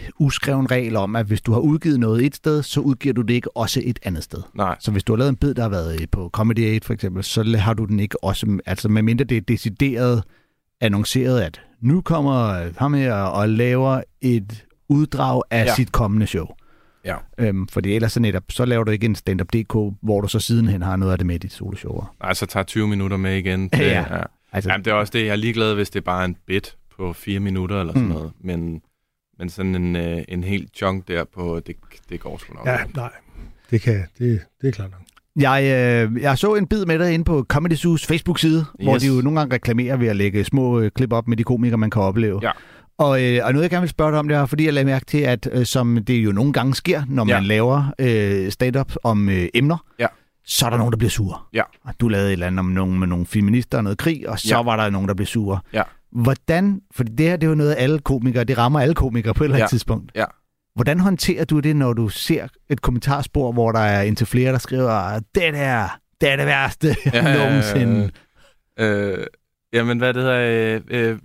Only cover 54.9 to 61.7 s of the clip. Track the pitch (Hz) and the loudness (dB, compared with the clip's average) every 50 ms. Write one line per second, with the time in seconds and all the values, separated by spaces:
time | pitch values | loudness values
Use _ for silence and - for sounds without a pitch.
54.9 | 98 95 98 95 101 92 101 - - 117 104 98 95 90 - - - 110 - - | 0 0 0 -2 -2 -2 -4 -2 -2 -2 0 0 -2 -2 -4 -4 -4 -4 -4 -4
55.9 | - - _ _ - 120 117 135 135 - - - 165 175 196 202 196 196 - _ | -6 -16 _ _ -2 0 2 2 2 0 0 0 0 2 2 2 0 -2 -6 _
56.9 | - - 123 110 113 131 156 165 180 175 156 156 156 151 147 147 151 - 127 139 | -6 -4 -4 -2 0 0 2 2 2 2 2 2 2 2 2 2 2 2 2 0
57.9 | 156 151 - - 135 123 113 127 113 127 117 110 135 120 117 123 151 151 123 151 | 0 0 0 -2 -2 0 0 0 0 0 0 0 2 2 2 2 4 4 2 2
58.9 | 165 - 139 131 113 120 107 113 104 - 151 147 131 131 113 101 - 117 - - | 2 2 0 0 0 0 0 0 0 0 2 2 4 2 2 2 2 0 0 -2
59.9 | 113 98 - - - 107 107 - - _ _ _ _ _ _ _ _ - 113 139 | -4 -4 -4 -6 -4 -4 -4 -4 -4 _ _ _ _ _ _ _ _ 0 0 2
60.9 | 151 175 185 202 185 - - - 180 - 160 - 156 151 139 156 | 2 2 2 2 2 2 0 0 0 0 0 0 0 2 2 2